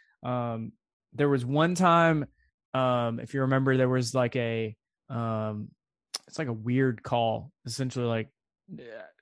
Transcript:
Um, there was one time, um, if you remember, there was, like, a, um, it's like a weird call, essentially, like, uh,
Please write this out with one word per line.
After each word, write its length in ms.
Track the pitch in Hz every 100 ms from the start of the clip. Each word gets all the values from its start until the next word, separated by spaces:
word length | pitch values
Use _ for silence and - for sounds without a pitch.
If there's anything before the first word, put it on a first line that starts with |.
| _ _
Um, 500 | 120 123 120 113 110 - _ _ _
there 160 | 117 143
was 160 | 139 120
one 300 | 147 165 180
time, 500 | 185 170 165 156 135 _ _ _ _
um, 460 | 131 127 123 117 117
if 140 | 120
you 80 | 139
remember, 360 | 131 135 135 131
there 120 | 127
was, 240 | 127 117
like, 220 | 131 120 131
a, 400 | 117 113 110 107 _ _ -
um, 600 | 117 113 110 107 107 107 - _ _ _ - _
it's 100 | -
like 100 | 143
a 60 |
weird 480 | 110 110 127 131 110
call, 500 | - 120 113 110 131 _ -
essentially, 400 | 110 131 127 120
like, 240 | 113 110 _ _ _ - 185
uh, 40 | 120 110 80 _